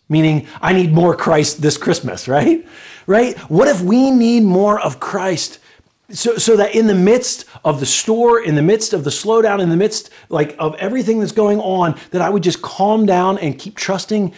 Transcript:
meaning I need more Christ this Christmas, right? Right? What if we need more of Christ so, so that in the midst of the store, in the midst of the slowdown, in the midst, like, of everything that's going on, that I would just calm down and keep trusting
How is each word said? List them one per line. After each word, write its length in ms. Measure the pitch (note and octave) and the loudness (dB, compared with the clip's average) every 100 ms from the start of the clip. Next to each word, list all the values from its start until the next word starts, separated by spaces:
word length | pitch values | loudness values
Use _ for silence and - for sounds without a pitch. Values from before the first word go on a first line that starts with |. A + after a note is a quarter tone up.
| - | -4
meaning 380 | D#3 D#3+ D#3 D3 - | 0 2 0 -4 -8
I 100 | D#3+ | -2
need 200 | F#3 F3 | 0 2
more 220 | D#3 F3 | 2 2
Christ 460 | D#3+ - D#3 D3 - | 0 0 0 0 -2
this 160 | D3+ C#3+ | -2 -2
Christmas, 500 | - E3+ B2+ F2+ - | -2 -2 -4 -8 -4
right? 400 | C3+ A#3 E4 - - - - - | 0 2 0 -2 -18 -20 -16 -2
Right? 320 | G3+ B3 - - | 0 0 -4 -2
What 180 | D#3 C4+ | 2 2
if 140 | G#3+ | 2
we 280 | F3+ A#3 C4+ | 2 2 4
need 340 | C4 A#3 A#3+ | 4 4 4
more 360 | G#3+ F3+ G#3 G#3 | 4 4 2 0
of 180 | D#3+ C3 | -2 -6
Christ 600 | - G3+ F3+ E3+ - - _ _ _ _ _ | -8 -4 -4 -4 -6 -12 _ _ _ _ _
so, 280 | G#3 A#3 A3+ | -6 -4 -2
so 180 | - A3 | 2 2
that 180 | G3+ | 4
in 120 | A3 A3+ | 2 2
the 80 | |
midst 500 | F#3+ F#3 B3 B3 - - - | 4 4 4 2 -4 -8 -6
of 160 | D#3 C#3+ | -4 -2
the 60 | C3+ | -2
store, 540 | - - A3+ A#3+ A#3 | -2 -2 2 2 2
in 140 | A3+ | 2
the 80 | D3+ | 0
midst 320 | D#3 A3 A3 | 2 2 0
of 100 | F#3+ | -4
the 60 | C#3+ | -4
slowdown, 500 | - G3+ A3+ A3 G3+ | -6 -2 2 2 0
in 80 | F3+ | 0
the 80 | E3 | 0
midst, 320 | G#3 G#3+ - - - | 0 -2 -10 -18 -8
like, 240 | D#3+ D3 - | -4 -4 -4
of 160 | D#3 D#3 | -6 -4
everything 440 | G3 B3+ G#3 A3+ | -4 -4 -2 -2
that's 120 | G3+ | -2
going 280 | - G#3 G#3 | 0 0 0
on, 380 | G#3+ F#3 E3+ C#3+ - | -2 -2 -2 -4 -6
that 100 | F3+ | -4
I 80 | E3+ | -2
would 120 | G3+ | 0
just 200 | F3 D#3 | -2 -4
calm 420 | - - G3 A3 | -8 -2 0 2
down 320 | G#3 F3+ F#3 G3+ | 2 2 0 -2
and 200 | E3 C3 | -4 -8
keep 160 | G3 - | -12 -10
trusting 560 | - F#3+ - G#3+ F#3 | -6 -6 -4 -4 -4